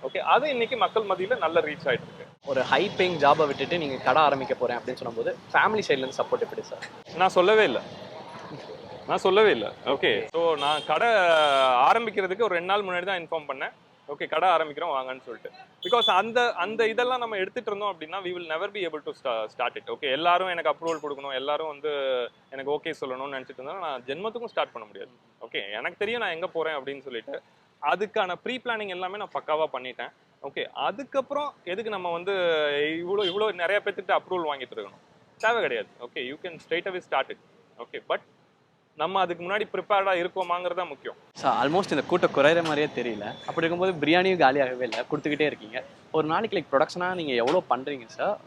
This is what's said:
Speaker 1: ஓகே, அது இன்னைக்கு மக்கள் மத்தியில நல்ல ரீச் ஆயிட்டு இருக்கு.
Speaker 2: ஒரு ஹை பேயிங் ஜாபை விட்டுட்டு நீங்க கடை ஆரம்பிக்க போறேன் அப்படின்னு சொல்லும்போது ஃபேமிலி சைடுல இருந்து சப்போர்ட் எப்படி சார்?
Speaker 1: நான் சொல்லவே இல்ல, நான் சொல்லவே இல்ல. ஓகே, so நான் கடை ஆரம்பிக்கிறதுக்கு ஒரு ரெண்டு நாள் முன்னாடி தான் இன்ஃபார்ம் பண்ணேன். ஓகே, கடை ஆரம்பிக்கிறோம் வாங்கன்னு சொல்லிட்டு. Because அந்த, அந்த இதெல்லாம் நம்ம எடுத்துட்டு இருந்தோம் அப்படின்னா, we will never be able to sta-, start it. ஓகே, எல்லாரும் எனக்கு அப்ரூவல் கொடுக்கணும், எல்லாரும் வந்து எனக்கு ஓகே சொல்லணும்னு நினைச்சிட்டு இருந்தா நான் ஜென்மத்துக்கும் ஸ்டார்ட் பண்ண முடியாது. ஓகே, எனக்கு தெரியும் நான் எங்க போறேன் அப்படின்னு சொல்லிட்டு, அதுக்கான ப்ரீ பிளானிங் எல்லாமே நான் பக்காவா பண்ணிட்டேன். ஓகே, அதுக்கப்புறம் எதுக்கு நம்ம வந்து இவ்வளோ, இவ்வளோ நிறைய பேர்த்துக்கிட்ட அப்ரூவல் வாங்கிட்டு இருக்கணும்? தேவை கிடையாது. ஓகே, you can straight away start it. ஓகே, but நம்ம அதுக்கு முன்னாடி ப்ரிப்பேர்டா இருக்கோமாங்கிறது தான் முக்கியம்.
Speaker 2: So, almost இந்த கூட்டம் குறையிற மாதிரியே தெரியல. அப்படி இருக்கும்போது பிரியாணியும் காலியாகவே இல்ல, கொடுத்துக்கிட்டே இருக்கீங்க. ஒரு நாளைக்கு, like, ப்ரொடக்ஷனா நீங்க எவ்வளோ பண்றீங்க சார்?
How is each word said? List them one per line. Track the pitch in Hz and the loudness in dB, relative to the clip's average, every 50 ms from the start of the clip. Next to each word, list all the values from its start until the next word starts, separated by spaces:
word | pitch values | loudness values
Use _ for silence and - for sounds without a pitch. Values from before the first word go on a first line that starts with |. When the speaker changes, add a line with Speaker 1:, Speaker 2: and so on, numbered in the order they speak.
| - | -8
Speaker 1:
ஓகே, | 131 - | -6 -6
அது | 190 - 156 170 226 269 311 | -4 2 4 4 4 4 2
இன்னைக்கு | 269 240 226 226 262 | 0 0 0 -2 2
மக்கள் | 233 196 175 185 220 220 | 0 0 2 2 0 0
மத்தியில | 202 190 170 185 196 254 | 0 -2 -2 0 -2 0
நல்ல | 240 170 156 165 170 | 0 0 2 4 4
ரீச் | 151 151 151 - - | 4 4 2 -4 0
ஆயிட்டு | 143 123 113 - | 0 0 0 -2
இருக்கு. | - - - - - - _ _ | -8 -16 -16 -18 -18 -18 _ _
Speaker 2:
ஒரு | 139 139 131 | -2 0 0
ஹை | 127 - 143 139 180 208 175 | 2 4 4 4 4 2 2
பேயிங் | - 185 180 175 | 2 2 2 2
ஜாபை | 156 143 143 151 156 156 | 4 6 6 8 6 6
விட்டுட்டு | 143 139 - 139 127 170 | 2 2 -2 -2 -2 0
நீங்க | 180 160 143 131 | -2 -2 -2 -4
கடை | 127 - 131 131 151 | -2 2 4 6 6
ஆரம்பிக்க | 156 143 139 135 131 123 131 | 6 6 4 2 -2 -4 -2
போறேன் | - 127 117 120 | -2 0 -2 -2
அப்படின்னு | 120 - 123 127 | -4 -4 -6 -8
சொல்லும்போது | - 127 120 117 113 117 - - - - - - | -6 -8 -8 -4 -2 -4 -4 -4 -6 -10 0 2
ஃபேமிலி | 147 147 196 214 214 185 | 4 4 4 2 0 2
சைடுல | - 151 | 2 0
இருந்து | 135 131 131 139 - 127 | 0 0 -6 -2 -2 0
சப்போர்ட் | - 127 120 | 0 0 -2
எப்படி | 117 - - 110 | -2 -4 -4 -10
சார்? | - - - - - - - - - - - | -10 -10 -12 -12 -12 -16 -16 -18 -18 -12 0
Speaker 1:
நான் | 160 185 190 | 2 2 4
சொல்லவே | 185 190 180 190 214 220 214 | 6 4 6 6 6 6 6
இல்ல, | 160 117 104 - - - - - - - - - - - - - - - - - - - - - - - - - | 4 2 -2 -4 -6 -14 -14 -16 -16 -16 -16 -16 -16 -16 -16 -14 -14 -14 -14 -14 -14 -16 -16 -16 -16 -16 -14 -4
நான் | - 156 | -2 -2
சொல்லவே | 185 - 196 190 202 220 208 | 2 4 6 6 8 8 8
இல்ல. | 151 117 104 - - - - | 6 4 0 -6 -8 -8 -2
ஓகே, | - - 269 - 156 113 101 110 | -2 -2 0 2 2 2 2 -2
so | - - 165 170 165 160 | -4 -2 0 2 2 2
நான் | 143 143 143 156 151 147 | 2 2 0 0 0 0
கடை | - 156 160 214 233 226 202 180 170 165 156 151 147 139 135 131 131 127 120 131 | 0 2 2 4 4 4 6 6 6 6 6 6 6 6 6 6 6 6 6 6
ஆரம்பிக்கிறதுக்கு | 156 196 226 233 220 190 208 190 180 185 202 | 6 6 4 2 0 -2 -2 -2 -2 0 0
ஒரு | 233 208 180 | 0 2 2
ரெண்டு | 170 175 | 0 0
நாள் | 185 196 208 | 2 0 0
முன்னாடி | 208 190 180 175 180 | 0 0 -4 -2 -2
தான் | 190 196 180 | -2 -4 -4
இன்ஃபார்ம் | 165 151 170 160 147 | -4 -4 -6 -6 -4
பண்ணேன். | 143 135 135 156 220 - _ _ _ _ _ _ - 185 | -6 -6 -6 -6 -8 -8 _ _ _ _ _ _ -12 -8
ஓகே, | 175 175 151 | -8 -4 -2
கடை | - 156 170 190 170 | 0 2 4 6 4
ஆரம்பிக்கிறோம் | 160 160 151 147 147 165 170 147 | 4 2 0 -4 -6 -4 -2 -2
வாங்கன்னு | 135 131 131 131 131 - | -2 -4 -4 -8 -10 -10
சொல்லிட்டு. | 127 117 110 - - - - - _ _ _ - | -14 -14 -12 -12 -16 -16 -16 -20 _ _ _ -2
Because | - 240 240 220 214 196 180 | 2 2 4 4 4 4 4
அந்த, | 202 226 226 247 240 240 - 180 175 | 2 2 2 2 2 2 0 -2 -4
அந்த | 196 220 220 226 214 226 | -4 0 0 0 0 2
இதெல்லாம் | 208 247 247 254 247 240 | 0 0 0 0 -2 -4
நம்ம | 226 220 196 185 | -4 -4 -4 -4
எடுத்துட்டு | 196 - 247 214 226 | -4 -4 -8 -6 -6
இருந்தோம் | 208 202 208 202 185 | -6 -4 -4 -6 -6
அப்படின்னா, | 160 156 156 170 196 190 | -6 -10 -10 -8 -8 -6
we | 175 180 | -6 -8
will | 180 175 160 156 | -8 -6 -4 -4
never | 160 185 202 202 | -4 -4 -6 -6
be | 208 180 165 | -6 -6 -4
able | 151 151 - | -6 -6 -8
to | 156 143 - | -10 -12 -6
sta-, | _ 131 120 113 107 107 - | _ -2 -2 -2 -4 -6 -4
start | - 120 120 - 110 | -4 -4 -4 -4 -6
it. | - - 117 | -10 -10 -10
ஓகே, | 117 - 139 131 | -6 -2 -2 -2
எல்லாரும் | 143 165 175 175 175 185 185 175 | 2 2 4 4 4 2 0 -4
எனக்கு | 170 156 156 143 | -2 0 0 -2
அப்ரூவல் | - 165 165 165 156 147 | 0 -2 -4 -4 -4 -4
கொடுக்கணும், | 147 143 135 139 139 135 127 | -8 -8 -8 -8 -6 -6 -4
எல்லாரும் | 135 143 147 147 160 156 147 | -2 -2 -2 -2 -4 -6 -8
வந்து | 143 143 151 147 143 139 135 131 123 120 110 _ _ _ _ 135 | -6 -6 -4 -4 -2 -2 0 0 -2 -2 -4 _ _ _ _ -14
எனக்கு | 135 135 135 147 | -10 -4 -4 -4
ஓகே | 147 147 165 151 - | -4 -4 -8 -8 -6
சொல்லணும்னு | 156 135 127 127 135 143 139 | -8 -8 -8 -8 -8 -8 -8
நினைச்சிட்டு | 135 127 _ 135 127 | -10 -10 _ -16 -14
இருந்தா | 127 139 170 196 180 | -12 -10 -10 -8 -6
நான் | 156 139 127 123 123 | -6 -6 -8 -6 -8
ஜென்மத்துக்கும் | 135 160 196 220 214 233 233 214 - | -8 -6 -6 -8 -8 -8 -12 -6 -4
ஸ்டார்ட் | 175 151 135 _ | -4 -4 -4 _
பண்ண | 120 110 104 | -16 -16 -14
முடியாது. | 101 98 101 - 123 _ _ _ _ _ - | -14 -16 -16 -16 _ _ _ _ _ _ -18
ஓகே, | 113 - 151 104 98 104 107 | -8 -8 -6 -6 -6 -6 -6
எனக்கு | 127 170 175 _ 214 | -6 -6 -4 _ -4
தெரியும் | 202 233 240 220 | -4 -4 -4 -4
நான் | 190 170 | -4 -4
எங்க | 160 175 180 - | -4 -6 -6 -4
போறேன் | 165 156 160 156 143 | -4 -4 -2 -4 -4
அப்படின்னு | 131 135 139 139 131 | -6 -8 -10 -10 -12
சொல்லிட்டு, | 139 123 113 110 - - - _ _ _ _ _ _ _ _ - 143 170 | -10 -10 -10 -10 -10 -12 -12 _ _ _ _ _ _ _ _ 0 0 0
அதுக்கான | 180 214 - - 220 202 180 175 - _ | 0 -2 -4 0 -2 -2 -2 -2 -6 _
ப்ரீ | 214 247 254 _ | -8 -8 -6 _
பிளானிங் | 247 233 214 214 196 180 | -4 -4 -4 -4 -6 -6
எல்லாமே | 180 185 180 190 208 202 | -6 -6 -6 -6 -8 -10
நான் | - - | -8 -8
பக்காவா | 143 - - 156 151 160 147 - | -8 -2 -2 0 0 0 0 -2
பண்ணிட்டேன். | 127 127 127 120 - 123 147 _ _ _ _ _ _ - 139 | -6 -8 -8 -10 -10 -12 -12 _ _ _ _ _ _ -14 -10
ஓகே, | 139 - 127 - - - 135 156 | -8 -6 -8 -6 -6 -4 -4 -4
அதுக்கப்புறம் | 190 220 277 254 - 277 254 - 285 285 294 285 - _ _ 175 | -4 -4 -12 -4 -4 -4 -4 -2 -4 -4 -4 -6 -10 _ _ -8
எதுக்கு | 180 202 226 214 208 | -6 -6 -6 -6 -6
நம்ம | 190 180 175 170 | -4 -4 -4 -4
வந்து | 170 175 190 196 190 180 170 165 156 151 147 143 143 147 156 160 165 175 | -4 -2 -2 -2 0 2 2 2 2 2 2 2 0 0 0 -2 -4 -4
இவ்வளோ, | 175 196 202 208 180 | -2 -2 0 0 0
இவ்வளோ | 170 208 214 220 185 175 170 | 0 0 0 0 0 0 0
நிறைய | 165 196 208 | 0 0 0
பேர்த்துக்கிட்ட | 202 208 196 - 190 - 185 156 | 0 -2 -6 -6 -2 0 0 0
அப்ரூவல் | - - 185 180 165 151 | 0 -2 -4 -2 -2 -4
வாங்கிட்டு | 143 139 131 120 - | -4 -6 -8 -10 -10
இருக்கணும்? | 110 101 95 92 - _ _ _ _ _ _ _ _ - | -10 -10 -12 -14 -20 _ _ _ _ _ _ _ _ 0
தேவை | 220 240 233 185 | 2 2 2 2
கிடையாது. | 143 127 113 101 - - _ 120 | 0 0 -2 -4 -6 -10 _ -16
ஓகே, | 120 _ 160 127 127 | -12 _ -8 -8 -8
you | 139 156 - | -10 -10 -12
can | 180 165 151 - | -14 -14 -14 -6
straight | _ 165 170 175 196 | _ -4 -4 -2 -4
away | 185 180 - _ | -8 -8 -6 _
start | 156 139 135 - 104 | 0 0 0 -2 -6
it. | _ _ _ _ _ _ _ _ - 120 | _ _ _ _ _ _ _ _ -18 -18
ஓகே, | _ - 131 - _ | _ -14 -14 -6 _
but | 165 202 _ _ _ _ _ _ _ _ _ _ _ _ _ _ _ 156 | -6 -6 _ _ _ _ _ _ _ _ _ _ _ _ _ _ _ -6
நம்ம | 151 170 190 196 185 | -4 -2 0 0 0
அதுக்கு | 175 175 165 175 | 0 -2 -8 -4
முன்னாடி | 175 196 214 220 - - | -4 -4 -4 -4 -4 -6
ப்ரிப்பேர்டா | 190 170 _ 208 196 196 196 190 170 | -8 -2 _ 2 2 4 2 2 2
இருக்கோமாங்கிறது | 175 180 - 190 185 175 175 175 180 180 175 175 | 0 -2 -2 -4 -2 -2 -2 -2 -2 -4 -4 -4
தான் | 180 165 | -6 -6
முக்கியம். | 143 - - 117 - - - _ _ - | -8 -12 -12 -12 -12 -12 -20 _ _ -2
Speaker 2:
So, | - 139 117 107 | 2 2 2 4
almost | 123 143 156 185 190 - 180 | 2 4 4 2 2 2 0
இந்த | 147 127 - | 0 2 2
கூட்டம் | 170 175 - 165 - | 2 4 4 4 4
குறையிற | 151 135 147 165 170 165 | 6 6 8 6 6 2
மாதிரியே | 160 151 143 151 147 - | 0 0 0 0 -2 -2
தெரியல. | 135 120 120 110 104 101 107 131 - - | -4 -4 -4 -4 -6 -8 -10 -10 -10 -10
அப்படி | - 143 165 160 | -6 -4 -2 0
இருக்கும்போது | 160 170 175 180 190 185 156 | 0 0 0 0 0 0 0
பிரியாணியும் | 143 147 160 180 180 190 185 175 | 2 4 4 4 4 4 4 6
காலியாகவே | 151 131 135 143 135 127 127 123 127 117 | 6 6 6 4 2 2 0 -4 -4 -4
இல்ல, | 110 113 127 - | -2 -4 -4 -2
கொடுத்துக்கிட்டே | 156 147 139 156 147 139 151 147 | -4 -2 -2 -2 0 2 0 0
இருக்கீங்க. | 123 110 110 107 110 127 127 - - - - - - | 0 -4 -12 -12 -10 -12 -12 -12 -20 -20 -18 -2 0
ஒரு | 156 156 156 | 0 0 2
நாளைக்கு, | 160 185 226 220 - | 0 0 -2 0 -2
like, | 185 147 - - | -4 -4 2 2
ப்ரொடக்ஷனா | 135 151 - - 180 180 180 185 180 | 2 2 2 0 -4 -4 -2 -2 -4
நீங்க | 165 143 131 120 117 | -2 0 0 2 2
எவ்வளோ | 127 156 185 175 - | 4 2 2 2 2
பண்றீங்க | 123 123 131 147 143 131 117 110 - | -2 -2 0 -6 -8 -8 -10 -16 -8
சார்? | - 131 185 208 - - | -4 -2 -2 -2 -4 -8